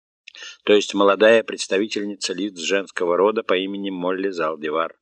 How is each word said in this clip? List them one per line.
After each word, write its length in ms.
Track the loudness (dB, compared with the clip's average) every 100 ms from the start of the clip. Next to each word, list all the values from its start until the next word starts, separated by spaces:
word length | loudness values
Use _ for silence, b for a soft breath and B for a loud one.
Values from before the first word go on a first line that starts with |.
| _ _ -20 B B B
то 80 | 2
есть 220 | 2 2
молодая 480 | 2 2 6 6 6
представительница 880 | 2 -8 -4 -2 -2 -4 -6 -8 -8
лиц 260 | -4 -6 -6
женского 600 | -2 -2 -2 -4 0 2
рода 240 | 2 0
по 120 | 0
имени 360 | -2 -2 -6 -6
Молли 400 | -4 -4 -2 -4
Залдивар. 680 | -4 -4 -4 -4 -4 -4 -8